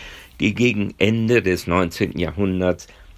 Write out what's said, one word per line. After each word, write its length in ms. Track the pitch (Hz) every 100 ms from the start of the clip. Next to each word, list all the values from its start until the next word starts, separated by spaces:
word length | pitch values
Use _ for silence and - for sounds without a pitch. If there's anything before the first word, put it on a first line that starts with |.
| - - - -
die 140 | 101
gegen 400 | 98 123 104 98 -
Ende 460 | 101 113 113 120
des 240 | 95 90 -
neunzehnten 520 | 87 87 - 104 -
Jahrhunderts 680 | 82 80 98 92 92 90 - - -